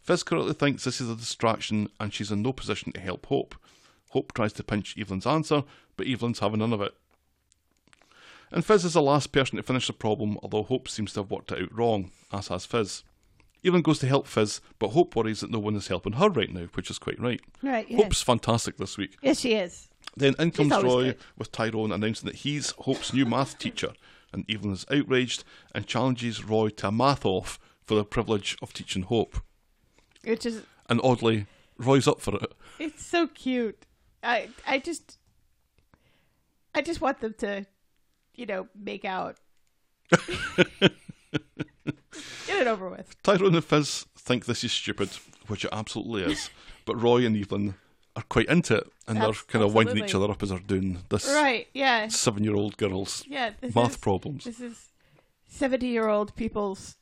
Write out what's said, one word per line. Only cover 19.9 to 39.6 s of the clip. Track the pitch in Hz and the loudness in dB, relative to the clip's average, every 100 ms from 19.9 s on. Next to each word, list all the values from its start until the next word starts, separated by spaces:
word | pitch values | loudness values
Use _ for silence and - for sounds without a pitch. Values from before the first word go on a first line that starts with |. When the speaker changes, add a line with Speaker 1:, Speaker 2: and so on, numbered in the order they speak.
| _ - - | _ -20 2
Speaker 1:
Then | 139 135 | 2 4
in | 165 | 0
Speaker 2:
She's | - | 4
Speaker 1:
comes | 147 | 4
Speaker 2:
always | - 127 | 4 4
Speaker 1:
Roy | 127 127 | 4 2
Speaker 2:
good. | 117 - - | -2 -10 -12
Speaker 1:
with | 110 | -12
Tyrone | - 110 110 107 | -4 -2 -2 -2
announcing | 92 107 110 - | 0 -2 -2 -8
that | - | -6
he's | 139 147 - - | -4 -4 -4 -6
Hope's | - 131 - | -4 -4 0
new | 127 127 | 0 2
math | 120 135 - | 2 -2 -4
teacher, | - - - - - - _ | -8 -6 -8 -8 -20 -20 _
and | 98 87 | -10 -6
Evelyn | 107 101 | -4 -4
is | 95 - | -6 -2
outraged | 143 104 127 127 - - - _ | -2 2 2 2 -4 -10 -20 _
and | - 101 | -10 -4
challenges | 123 131 131 120 110 | 0 0 0 -2 -6
Roy | 104 110 110 | 0 2 2
to | - 98 | 0 -2
a | |
math | 110 131 135 107 | 2 2 2 0
off | 95 - - _ _ | -2 -4 -14 _ _
for | - 107 | 0 0
the | |
privilege | 104 - 104 107 - - | 2 -2 0 -2 -2 -8
of | 120 | -10
teaching | - - 101 | -14 -8 -6
Hope. | 92 117 92 - - _ _ _ _ _ _ _ | 0 0 2 -2 -8 _ _ _ _ _ _ _
Speaker 2:
Which | - 220 240 | -4 -4 -4
is | 220 - _ - | -8 -14 _ -2
Speaker 1:
And | 120 | 2
oddly, | 131 120 117 110 101 _ _ - | 4 4 4 2 -2 _ _ -6
Roy's | 120 139 143 | 4 6 6
up | - | 2
for | - 98 | -2 -4
it. | - - - - | -6 -12 -20 -10
Speaker 2:
It's | 311 - | -10 -10
so | - 349 339 | -2 0 0
cute. | - 262 254 226 - _ _ _ _ | -2 -4 -2 -2 -6 _ _ _ _
I, | 220 240 190 240 - | -2 -2 -4 -12 -2
I | 269 | -2
just, | 339 320 - - _ _ _ _ _ _ _ _ _ _ _ _ _ _ _ | -2 -10 -12 -20 _ _ _ _ _ _ _ _ _ _ _ _ _ _ _
I | - | -4
just | 294 339 | -4 -2
want | 302 277 | -2 -2
them | 226 226 | -8 -6
to, | 208 202 196 _ _ _ _ _ _ | -6 -6 -10 _ _ _ _ _ _
you | - 233 | -16 -8
know, | 190 202 | -8 -8
make | 202 202 202 | -14 -12 -10
out. | 202 185 180 - _ _ | -8 -6 -8 -10 _ _